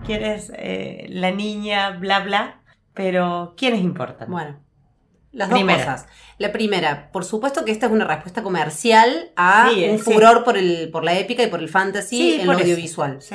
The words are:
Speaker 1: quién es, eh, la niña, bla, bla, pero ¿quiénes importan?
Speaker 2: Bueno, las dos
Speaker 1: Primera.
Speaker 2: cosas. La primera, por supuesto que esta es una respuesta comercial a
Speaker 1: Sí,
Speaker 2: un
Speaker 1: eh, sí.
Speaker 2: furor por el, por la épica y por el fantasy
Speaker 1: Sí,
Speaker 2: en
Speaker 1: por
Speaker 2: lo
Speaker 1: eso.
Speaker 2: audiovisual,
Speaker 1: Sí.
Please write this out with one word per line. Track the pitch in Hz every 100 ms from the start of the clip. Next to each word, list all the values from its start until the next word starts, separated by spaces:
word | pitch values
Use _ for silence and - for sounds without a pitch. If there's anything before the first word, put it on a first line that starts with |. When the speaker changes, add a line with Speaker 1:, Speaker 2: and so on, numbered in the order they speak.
Speaker 1:
quién | - 214
es, | 214 214 - -
eh, | - 185 190 - -
la | 180 185
niña, | 185 214 208 208 202 196
bla, | 180 196 196
bla, | 190 202 247 - _ _ _
pero | - 190 185 180 175 175 -
¿quiénes | 262 226
importan? | 180 143 123 - -
Speaker 2:
Bueno, | 180 151 143 _ _ _ _ _ _ _
las | 262 190
dos | 214
Speaker 1:
Primera. | 190 160
Speaker 2:
cosas. | 131 135 - - - _
La | 202
primera, | 214 220 190 156 143 -
por | 190
supuesto | 185 214 262 277
que | 220
esta | 214 247
es |
una | 220 190
respuesta | 202 - -
comercial | 196 175 151 - 233 220 233 311 339 -
a | 180 202 247
Speaker 1:
Sí, | 220
Speaker 2:
un | 175 214
Speaker 1:
eh, |
sí. |
Speaker 2:
furor | 220 220 220 233
por | 240 202
el, | 185 170 160
por | 160
la | 160 180
épica | 190 240
y | 233
por | 170
el | 156
fantasy | 190 190 196 196 240
Speaker 1:
Sí, | 240 208
Speaker 2:
en | 180
Speaker 1:
por |
Speaker 2:
lo | 180
Speaker 1:
eso. |
Speaker 2:
audiovisual, | 175 170 165 - 143 131
Speaker 1:
Sí. | -